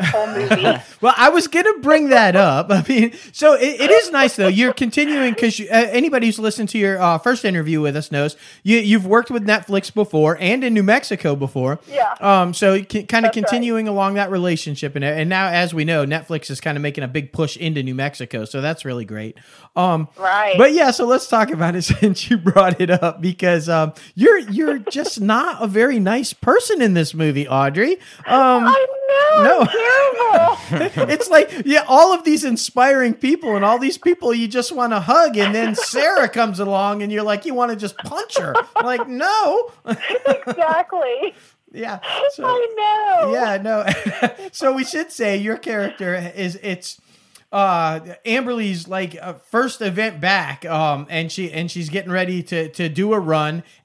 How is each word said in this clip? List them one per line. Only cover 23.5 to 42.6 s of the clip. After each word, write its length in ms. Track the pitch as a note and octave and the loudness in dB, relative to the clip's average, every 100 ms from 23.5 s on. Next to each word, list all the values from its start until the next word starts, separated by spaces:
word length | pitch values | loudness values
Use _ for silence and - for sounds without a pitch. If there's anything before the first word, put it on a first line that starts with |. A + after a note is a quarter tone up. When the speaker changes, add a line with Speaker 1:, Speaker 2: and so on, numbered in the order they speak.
| E3+ D#3+ | 0 0
Speaker 2:
um, 240 | E3 D#3 - - - | 0 0 -6 -14 2
you're, 240 | C4+ G4+ | 4 4
you're 400 | A3 G3+ D#4 C#4 | 2 -2 -2 -2
just 400 | G#3 C#4 A#3+ - | -6 -6 -6 -4
not 420 | G3+ A3+ E4+ D#4 | 0 0 0 -4
a 60 | A3+ | -2
very 320 | G3+ B3+ B3 | 2 2 2
nice 320 | F#3+ A#3+ B3 | 0 0 -4
person 500 | - - F#4+ A#4+ F#4 A#3 | -2 2 2 2 0 2
in 80 | |
this 200 | F3 D3+ | 2 0
movie, 340 | D#3+ D#3 C#3 C#3 | 0 0 0 0
Audrey. 460 | C3 C#3 D3+ B3+ F#4 - - - | 0 0 0 0 -2 -8 -14 0
Um, 400 | B3+ C4 B3 - | 4 4 4 4
Speaker 1:
I 200 | C5+ C5 C5+ C5+ | 4 2 0 0
know, 340 | C#5 D5 D#5 | 2 4 6
Speaker 2:
no. 180 | C#5 F4+ | 6 4
Speaker 1:
it's 80 | - | 2
terrible. 1300 | A4 A#4 B4+ C#5 A#4+ A#4 F#4 E4+ - - E3 F4 - B3+ | 2 2 4 2 2 2 4 4 2 -4 -4 -4 -2 -2
Speaker 2:
<laughs> 60 | |
It's 180 | D4+ G#4 | -2 4
like, 220 | D#4+ - E4 C4+ | 4 4 0 0
yeah, 180 | D4 - | 0 6
all 260 | C4 F4+ | 6 8
of 100 | F4 | 6
these 200 | E4 D4+ C#4 | 2 0 0
inspiring 680 | A3+ - B3 C4 C4+ B3 | -4 -2 2 4 4 2
people 420 | - C4 E4 D#4 G3+ | 0 -2 -2 0 0
and 80 | G3+ | 2
all 120 | A#3+ | 2
these 180 | C4+ F4+ | 0 -2
people 360 | F4 F4 C4+ | -2 0 0
you 140 | A#3 A3+ | -2 -2
just 240 | A#3+ A#3+ | -2 -4
wanna 280 | D4+ A#3+ G#3+ | -2 -2 -2
hug, 340 | E3 D4 D#4+ G#3+ | 2 4 4 2
and 160 | G3+ | 0
then 220 | G#3+ A3+ G#3+ | 0 -2 -2
Sarah 540 | - B3 D4+ F#4+ A#3+ | -4 0 2 2 0
comes 300 | A#3 A3+ F#3 | 0 -2 -2
along 420 | G3 G3 G3+ G#3 | -2 0 0 -2
and 80 | G#3 | -4
you're 120 | G#3 | -4
like, 220 | G#3+ G#3 E4 | -2 -4 -4
you 80 | |
wanna 220 | B3 A#3+ A3 | -2 -2 -4
just 220 | G3+ - | -8 -10
punch 380 | - D#4+ A4+ C5+ | -10 -8 -6 -4
her. 160 | - A#4 - - | -2 -2 -2 -4
Like, 260 | A#3+ B3 B3+ | -2 -4 -6
no. 640 | B3 F4 A4 F4+ G4+ A#4+ - - | -4 -2 0 0 0 -4 -10 -8
<laughs> 100 | - - B4 C#5 | -6 -4 -2 0
Speaker 1:
Exactly. 1080 | C5+ - D4 D#4+ D#4+ F4 F4+ C4 B3 F4+ - _ _ _ | -2 -4 -2 0 0 -2 -4 -4 -4 -6 -10 _ _ _
Speaker 2:
Yeah. 280 | - A3+ F#3+ - - C#5+ | -14 -12 -12 -10 -4 -4
So, 120 | C#5 C5 | -2 -2
Speaker 1:
I 280 | B4 | -2